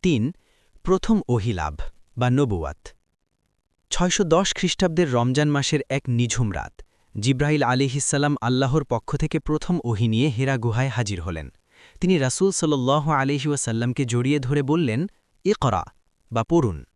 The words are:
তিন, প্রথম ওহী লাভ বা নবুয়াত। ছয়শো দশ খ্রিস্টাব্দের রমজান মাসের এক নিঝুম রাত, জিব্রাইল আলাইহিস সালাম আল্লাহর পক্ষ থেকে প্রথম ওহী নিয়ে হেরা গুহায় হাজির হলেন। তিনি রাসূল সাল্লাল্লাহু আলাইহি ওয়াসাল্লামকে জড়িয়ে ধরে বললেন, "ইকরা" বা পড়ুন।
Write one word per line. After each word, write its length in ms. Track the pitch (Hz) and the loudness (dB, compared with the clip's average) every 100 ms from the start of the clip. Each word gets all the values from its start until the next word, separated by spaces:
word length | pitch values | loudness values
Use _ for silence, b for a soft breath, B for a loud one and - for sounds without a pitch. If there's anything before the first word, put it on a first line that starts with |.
তিন, 320 | 185 139 120 - _ _ _ - | 2 2 0 -6 _ _ _ -12
প্রথম 380 | - 185 - 220 - | 0 0 2 0 2
ওহী 240 | 120 104 | -2 0
লাভ 240 | 92 76 76 - - _ - | -4 -6 -6 -10 -10 _ -2
বা 120 | 123 | 0
নবুয়াত। 480 | 127 139 95 73 73 - _ _ _ _ _ _ _ _ _ _ | 2 0 -2 -6 -10 -18 _ _ _ _ _ _ _ _ _ _
ছয়শো 340 | - 180 - | 0 0 2
দশ 320 | 180 160 196 - | 2 2 2 -2
খ্রিস্টাব্দের 580 | 185 - 185 160 165 | -2 0 0 2 2
রমজান 360 | 123 120 131 151 | 2 2 2 2
মাসের 300 | 143 135 151 - | 0 0 -2 -2
এক 140 | 139 - | -6 -2
নিঝুম 480 | 120 120 - 113 78 | 0 0 0 -2 -2
রাত, 260 | - _ - _ _ - | -8 _ -20 _ _ -4
জিব্রাইল 440 | 110 127 147 151 | 0 0 2 2
আলাইহিস 420 | 123 127 139 139 - | 2 2 0 0 -2
সালাম 300 | 143 147 143 | 0 0 0
আল্লাহর 420 | 117 127 135 151 | 0 0 2 0
পক্ষ 320 | 143 117 - - | 0 -4 -2 -4
থেকে 240 | 156 160 | -2 -2
প্রথম 400 | - 151 - 175 | -2 -4 0 -2
ওহী 240 | 120 104 117 | 0 0 2
নিয়ে 220 | 110 151 | 2 0
হেরা 280 | 113 135 135 | 0 -2 0
গুহায় 300 | 117 113 135 | -2 0 -2
হাজির 340 | 110 107 95 | -2 -4 -4
হলেন। 320 | 87 80 69 _ b b b b | -6 -8 -10 _ b b b b
তিনি 160 | 185 180 | 2 2
রাসূল 340 | 131 - 190 | 2 2 0
সাল্লাল্লাহু 600 | 190 160 143 123 147 147 | 2 0 0 2 2 2
আলাইহি 360 | 147 135 143 147 | 0 0 0 -2
ওয়াসাল্লামকে 580 | 143 - 113 120 127 131 | -2 -2 -2 -2 -2 0
জড়িয়ে 340 | 120 127 147 | 0 2 0
ধরে 220 | 123 147 | 0 -2
বললেন, 440 | 135 160 147 110 185 _ _ _ 185 | 0 0 2 0 -4 _ _ _ -2
"ইকরা" 400 | 214 139 98 - _ _ _ _ | 0 2 0 -4 _ _ _ _
বা 120 | 113 | -4
পড়ুন। 420 | 113 - 117 78 62 | 2 2 2 -2 -12